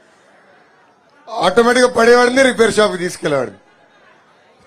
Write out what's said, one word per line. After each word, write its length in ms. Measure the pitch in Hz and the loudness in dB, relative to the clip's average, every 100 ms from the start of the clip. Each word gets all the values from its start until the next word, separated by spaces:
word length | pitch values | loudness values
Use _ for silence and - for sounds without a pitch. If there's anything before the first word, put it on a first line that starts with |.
| _ _ _ _ _ _ _ _ _ _ _ _ - | _ _ _ _ _ _ _ _ _ _ _ _ -14
ఆటోమేటిక్గా 640 | - 175 240 233 247 247 | -6 -2 0 2 2 0
పడేవాడిని, 500 | 226 226 247 247 254 | 2 2 4 2 2
రిపేర్ 320 | 262 208 226 | 0 2 0
షాప్కి 240 | 202 208 180 | 0 -2 -2
తీసుకెళ్లేవాడిని. 600 | 180 - 170 143 113 95 _ _ _ _ _ _ _ _ _ _ | -8 -8 -6 -4 -6 -12 _ _ _ _ _ _ _ _ _ _